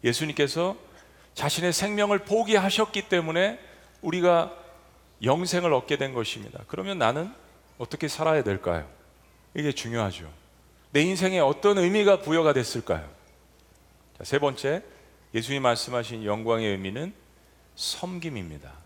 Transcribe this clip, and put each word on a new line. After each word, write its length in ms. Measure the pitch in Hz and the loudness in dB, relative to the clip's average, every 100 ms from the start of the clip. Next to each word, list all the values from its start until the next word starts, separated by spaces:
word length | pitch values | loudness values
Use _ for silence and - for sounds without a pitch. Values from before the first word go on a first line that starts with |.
예수님께서 720 | - 120 156 143 143 165 180 202 - - - - - | 2 0 -2 0 0 2 -2 -4 -14 -20 -20 -20 -18
자신의 400 | - 147 - 175 | -6 -4 0 0
생명을 460 | 165 196 208 208 202 | 0 -2 0 2 2
포기하셨기 800 | 196 214 208 208 190 202 220 202 | 2 0 4 4 4 2 0 -2
때문에 560 | 190 180 160 165 196 240 - - - _ | 0 0 0 0 0 -2 -16 -20 -20 _
우리가 520 | - 175 175 170 165 - - - - _ _ _ | -4 2 4 4 2 -6 -20 -20 -20 _ _ _
영생을 520 | 113 147 180 175 175 | 0 0 2 0 2
얻게 240 | 139 - 143 | 2 0 -2
된 160 | 139 | -2
것입니다. 460 | 123 110 113 104 - 107 | -4 -6 -6 -12 -16 -12
그러면 300 | - 190 190 | -8 -6 0
나는 340 | 113 131 180 - - - _ _ | 0 0 -6 -10 -20 -20 _ _
어떻게 320 | 120 - 151 | -10 -6 -6
살아야 340 | - 160 156 | -2 2 2
될까요? 460 | 110 95 - 85 69 - - _ _ _ _ | 2 -2 -2 -4 -6 -18 -20 _ _ _ _
이게 180 | - 147 | -4 -4
중요하죠. 540 | 135 120 117 104 85 80 78 _ _ _ _ _ | -4 -4 -2 -2 -4 -14 -20 _ _ _ _ _
내 100 | 143 | 2
인생에 360 | 165 190 190 185 | 2 2 0 2
어떤 380 | 139 139 208 202 | 2 4 2 4
의미가 440 | 175 208 202 196 | 4 4 6 4
부여가 320 | - 165 156 | 4 4 4
됐을까요? 520 | 135 117 - - 82 76 - _ _ _ _ _ _ _ _ _ _ | 4 0 -6 -4 -4 -4 -18 _ _ _ _ _ _ _ _ _ _
자, 60 | |
세 140 | - 143 | -2 0
번째, 440 | 143 131 135 165 - - - _ _ | 0 -2 -4 -4 -8 -20 -20 _ _
예수님 280 | 110 113 139 | -6 -4 0
말씀하신 600 | 127 117 - 123 113 117 | 2 2 -2 -4 -4 -6
영광의 420 | 104 107 113 113 110 | -4 -2 0 0 0
의미는 440 | 98 95 110 170 - _ _ _ _ _ - | -2 -4 -6 -10 -12 _ _ _ _ _ -10
섬김입니다. 960 | - - 180 180 165 123 85 76 69 71 | -8 -6 -8 -8 -8 -8 -10 -12 -18 -20